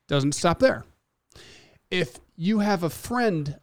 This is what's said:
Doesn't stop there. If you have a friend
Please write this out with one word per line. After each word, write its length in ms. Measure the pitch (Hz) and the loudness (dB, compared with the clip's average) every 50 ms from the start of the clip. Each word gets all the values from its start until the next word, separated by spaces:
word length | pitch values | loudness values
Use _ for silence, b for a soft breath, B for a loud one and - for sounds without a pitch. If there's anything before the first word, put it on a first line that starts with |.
| _ - | _ -2
Doesn't 240 | 143 143 135 143 143 | 0 0 0 0 -2
stop 280 | - - 170 165 - | 0 0 0 2 4
there. 240 | 254 262 208 123 - - _ _ _ _ _ _ _ _ B B B B B B B B B B B - | 2 2 2 2 -6 -18 _ _ _ _ _ _ _ _ B B B B B B B B B B B -6
If 300 | 180 180 170 - - - - _ _ | -2 -2 -2 -4 -6 -20 -20 _ _
you 240 | - 165 190 220 208 | -6 -2 0 2 2
have 220 | 202 208 202 170 175 | 2 2 2 0 0
a 80 | 156 | -4
friend 680 | - - - - 240 247 247 220 180 156 143 147 139 - | -4 -6 -10 -4 -2 0 2 2 0 0 -4 -4 -8 -10